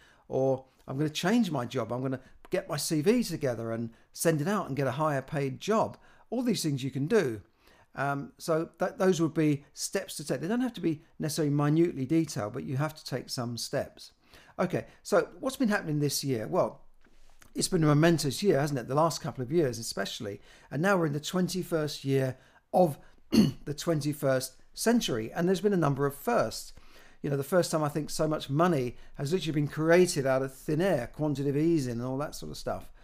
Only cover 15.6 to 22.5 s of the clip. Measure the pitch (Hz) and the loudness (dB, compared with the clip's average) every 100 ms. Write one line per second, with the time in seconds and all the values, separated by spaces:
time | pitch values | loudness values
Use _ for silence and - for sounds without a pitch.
15.6 | 226 208 160 151 143 - 139 113 117 170 | 0 0 0 0 0 0 -2 -2 0 0
16.6 | 117 - - - - - - - - - | 0 -2 -20 -20 -20 -20 -20 -20 -10 -6
17.6 | - 175 151 147 170 160 143 117 202 139 | -2 2 4 6 6 4 0 0 2 2
18.6 | 147 135 107 147 165 - 139 131 120 170 | 2 -2 -2 2 2 0 -6 -6 -2 0
19.6 | 135 113 - - 190 - 107 101 - - | 0 -2 -6 -6 -6 -8 -10 -10 -16 -20
20.6 | - 135 190 190 156 147 - 185 175 185 | -8 -2 2 2 0 -2 -4 -2 -2 -2
21.6 | 170 160 151 - 135 135 131 - _ | -2 -2 -2 -4 0 0 0 -4 _